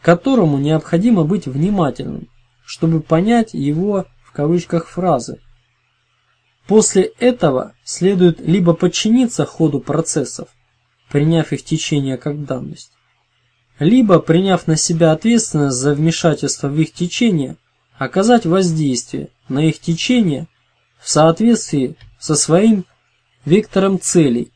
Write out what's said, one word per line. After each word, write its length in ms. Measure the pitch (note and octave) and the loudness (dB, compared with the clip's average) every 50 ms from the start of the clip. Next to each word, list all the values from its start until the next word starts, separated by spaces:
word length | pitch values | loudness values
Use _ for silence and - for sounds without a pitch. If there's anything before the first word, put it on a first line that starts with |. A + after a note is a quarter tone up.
| _ | _
к 20 | |
которому 540 | - E3+ E3+ - C4+ C4+ B3 F#3+ D#3 C#3+ C#3 | 2 2 2 2 0 2 2 2 2 0 0
необходимо 680 | C#3 D3 D#3 D#3+ D3+ - - E3+ F#3+ B3 A#3+ F#3+ D#3+ | 0 0 0 -2 -2 -2 -2 0 2 2 2 2 2
быть 220 | D3+ F#3+ G3+ E3 | 0 0 -2 -4
внимательным, 800 | C#3+ B2+ C3+ D#3 F#3+ G#3 G3 E3 C#3 A#2+ - - C3+ C#3 - - _ _ _ _ _ _ _ _ | -6 -4 -2 -2 0 0 0 0 -2 -2 -6 -10 -10 -10 -12 -14 _ _ _ _ _ _ _ _
чтобы 340 | - - - - E3 E3 D#3+ | -20 -8 -4 -2 0 0 -2
понять 540 | D#3 _ D#3+ D#3+ F3+ G#3+ A#3 A#3+ A3+ A3+ - | -2 _ 0 0 2 2 2 0 0 -2 -4
его, 520 | D#3+ C#3 C#3+ D3 D#3 F#3 G#3 G#3 F#3+ F#3 _ _ _ _ | -4 -4 -2 -2 -2 -2 -2 -2 -4 -6 _ _ _ _
в 100 | _ _ | _ _
кавычках, 560 | - D3 D3+ E3+ F3+ E3 - - E3+ E3 - | -4 -2 0 0 0 -2 -2 -4 -4 -4 -4
фразы. 520 | - - F3+ F3+ D#3 B2+ A#2 - - - _ _ _ _ _ _ _ _ _ _ _ _ _ _ _ _ _ _ _ _ _ _ _ _ _ | -8 -4 0 0 0 0 -2 -8 -14 -18 _ _ _ _ _ _ _ _ _ _ _ _ _ _ _ _ _ _ _ _ _ _ _ _ _
После 360 | - G3 A3 G#3+ - - G3 F#3 - - _ | 2 4 4 4 4 2 0 0 0 -4 _
этого 540 | - B3 A#3+ A#3+ - D#3 C3 B2+ - - _ _ _ | 0 0 0 2 0 0 0 0 -4 -6 _ _ _
следует 560 | - - - F3 F#3+ G3+ F3+ F3+ F3 E3 - | -14 -8 -2 0 0 2 4 4 2 2 0
либо 340 | - - D#3+ G#3 F3+ E3+ E3 | -2 0 0 2 4 2 2
подчиниться 720 | E3 - F3+ E3+ - - G#3+ A3+ B3 C4 A#3 - - D3 | 2 0 -2 -2 0 0 2 2 2 2 0 -2 -4 -6
ходу 340 | - - - E3 D#3 C#3+ C#3 | -6 -2 -2 -2 0 0 -2
процессов, 680 | A#2 - - D#3 E3 - - D#3+ C3 - - - - _ _ _ _ _ _ _ _ _ _ _ _ _ | -6 -4 -4 -4 -2 -2 -4 -4 -4 -6 -8 -16 -16 _ _ _ _ _ _ _ _ _ _ _ _ _
приняв 420 | - C#3+ C#3+ D#3 E3 E3 D3 - - | -4 -2 0 2 2 0 0 -2 -6
их 120 | - - | -10 -6
течение 520 | - D#3+ D3+ - - D#3+ D3 C#3 C3+ C3 | -6 -6 -6 -4 -4 -4 -2 -2 -4 -6
как 280 | B2 - D3+ D3 D3+ D3 | -6 -8 -8 -8 -8 -8
данность, 480 | C3 C#3 B2+ C3+ C#3+ D#3 - - _ _ _ _ _ _ _ _ _ _ _ _ _ _ _ _ _ _ _ | -8 -8 -8 -8 -12 -14 -18 -20 _ _ _ _ _ _ _ _ _ _ _ _ _ _ _ _ _ _ _
либо, 420 | C#3+ D#3+ A3+ C4 B3+ G#3 F#3 D#3+ | 0 2 4 4 4 4 4 4
приняв 460 | - - D#3+ E3+ F#3+ G3 F#3 F3 - | 4 4 2 2 4 2 0 0 0
на 100 | - D#3+ | 0 -2
себя 360 | D#3 - - F3+ D#3+ E3+ D#3+ D#3 | 0 0 -2 0 2 2 2 2
ответственность 680 | D#3 - A3+ A#3 A#3 A3+ - - D#3 C#3+ C#3 C3 B2 | 2 0 2 2 2 0 0 -2 -2 -2 0 -2 -2
за 160 | C3 C#3+ D3 | -2 -2 0
вмешательство 760 | C#3+ D#3 E3 E3 - - E3+ D3+ - - C#3+ - - - D3 | 0 0 0 0 0 0 0 0 0 -4 -6 -6 -6 -6 -6
в 100 | C#3+ D3+ | -2 -2
их 140 | D#3+ - _ | -2 -4 _
течение, 640 | - F3 F3 - - B3 A#3 G3 D#3 C#3 B2+ E3 _ _ _ _ _ _ _ _ | -8 -8 -6 -4 -2 0 0 0 0 -2 -4 -8 _ _ _ _ _ _ _ _
оказать 480 | _ C3+ C3 - F#3 F#3+ A3+ B3 A#3 A#3 | _ -10 -6 -2 0 2 4 4 2 2
воздействие 840 | E3 E3 F#3+ F#3+ F3+ D#3+ D#3 D#3 C#3+ C3 A#2 - - - C#3 D3 - _ _ _ _ | 2 0 0 0 0 0 0 0 -2 -2 -4 -6 -8 -10 -10 -10 -12 _ _ _ _
на 160 | C3 C3+ D#3 | -4 0 0
их 140 | D#3+ D3+ - | 0 -2 -2
течение 680 | - - E3+ E3 - - B3 B3 A3+ F3 C#3+ C3+ E3 - _ _ _ _ _ _ _ _ _ _ | -4 -4 -4 -4 -2 0 2 2 2 0 -2 -4 -8 -12 _ _ _ _ _ _ _ _ _ _
в 80 | _ - | _ -4
соответствии 880 | - D3 D#3 E3 E3 - G#3+ A#3 A#3 A3 - - - C#3+ C3 B2 D#3 _ - - _ _ | 2 4 4 4 4 2 2 2 2 0 -2 -4 -4 -4 -4 -4 -6 _ -20 -20 _ _
со 160 | - - D#3 | -4 -2 -2
своим 500 | D3 - - D3+ F3+ G#3 A3+ A3+ G3+ F3 _ _ _ _ _ _ _ _ _ _ _ _ | -2 0 2 2 4 4 4 2 2 -2 _ _ _ _ _ _ _ _ _ _ _ _
вектором 540 | C#3+ D#3+ G#3 G#3 - - F#3+ F#3+ G3 G3 F3+ | 2 2 2 2 0 -2 0 0 0 0 -2
целей 540 | - - - F3 D#3+ C#3 A#2+ A#2 A#2+ - _ | -4 0 2 2 2 2 0 -2 -4 -8 _